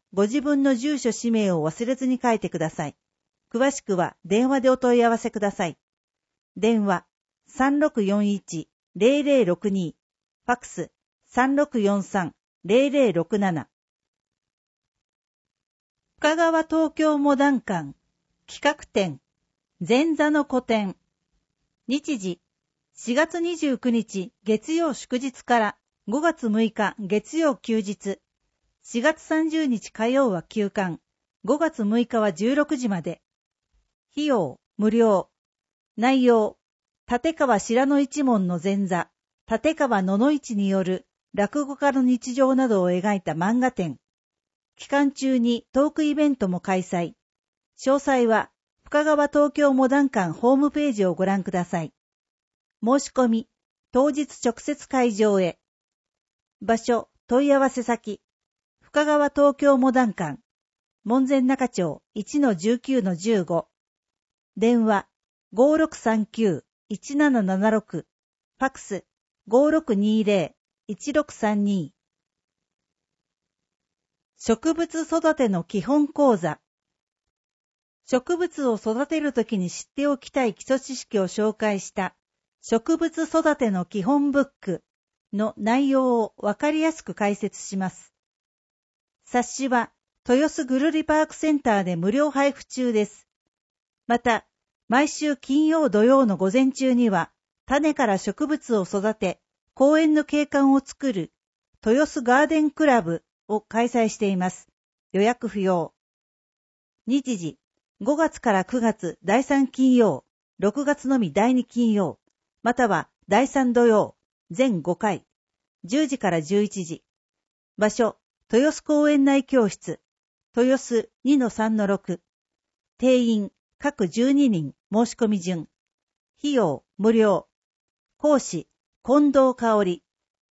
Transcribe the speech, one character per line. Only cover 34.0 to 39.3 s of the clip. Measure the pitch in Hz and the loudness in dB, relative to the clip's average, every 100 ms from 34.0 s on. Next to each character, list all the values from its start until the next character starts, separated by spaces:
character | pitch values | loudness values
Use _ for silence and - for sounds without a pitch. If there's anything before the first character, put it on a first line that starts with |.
| _ | _
費 | 285 302 | -6 0
用、 | 233 147 - _ - | 0 -2 -8 _ -2
無 | 214 | 0
料。 | 233 226 190 - _ _ _ _ _ _ - | 4 4 2 -2 _ _ _ _ _ _ -2
内 | 240 269 | 0 4
容、 | 247 226 208 - _ _ _ _ - | 4 4 2 -6 _ _ _ _ -6
立 | 240 330 | -4 -2
川 | 330 277 269 | 0 0 0
白 | - 233 269 | 0 0 2
野 | 285 | 2
一 | 269 294 | 0 -2
門 | 262 214 180 | 0 0 0
の | 175 | -2
前 | 190 202 190 | -2 -2 -2
座、 | 175 - _ _ | -4 -4 _ _